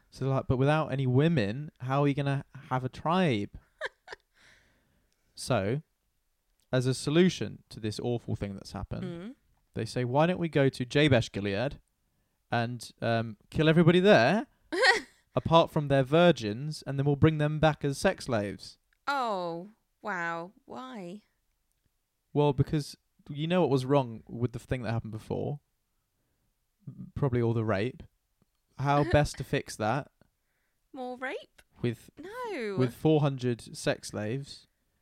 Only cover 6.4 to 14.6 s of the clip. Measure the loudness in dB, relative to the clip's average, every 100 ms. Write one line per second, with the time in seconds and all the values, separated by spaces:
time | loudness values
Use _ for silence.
6.4 | _ _ _ -2 0 -2 0 4 4 2
7.4 | -8 -12 -18 -10 -8 -4 -4 -4 -4 -6
8.4 | -6 -10 -12 -12 -10 -8 -8 -10 -14 -18
9.4 | _ _ _ -8 -6 -4 0 2 2 0
10.4 | 0 2 2 0 -2 2 4 4 2 -4
11.4 | -4 -2 -4 -8 _ _ _ _ _ _
12.4 | _ -4 -4 -8 -14 -4 -2 0 -2 -10
13.4 | _ 2 4 6 8 8 8 8 6 2
14.4 | -2 _